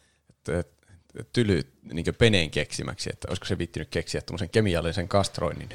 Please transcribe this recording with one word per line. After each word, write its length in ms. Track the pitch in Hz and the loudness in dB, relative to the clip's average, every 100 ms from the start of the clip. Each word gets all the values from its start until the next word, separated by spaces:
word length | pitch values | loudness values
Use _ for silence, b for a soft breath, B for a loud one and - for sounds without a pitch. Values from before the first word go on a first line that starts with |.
| _ _ _ | _ _ _
että, 300 | _ - 85 | _ -4 -2
että 640 | - _ _ 95 _ - - | -2 _ _ -20 _ -16 -2
tyly, 280 | - 107 85 - _ - | 2 4 4 0 _ -8
niinkö 200 | 76 85 | -4 -2
Peneen 360 | - 117 98 78 | 4 6 6 2
keksimäksi, 580 | 78 73 - - - - | 0 -4 -4 -6 -6 -8
että 140 | - - | -8 -6
olisiko 160 | 92 - | -6 -2
se 120 | 92 | -2
viittinyt 320 | 87 85 76 | -2 -6 -4
keksiä 320 | - - 78 | -4 -4 -6
tommosen 280 | - 80 85 | -6 -6 0
kemiallisen 580 | 113 104 82 82 82 85 | 2 4 2 0 -2 0
kastroinnin 640 | 101 95 - 82 76 71 | 2 0 -2 -4 -4 -8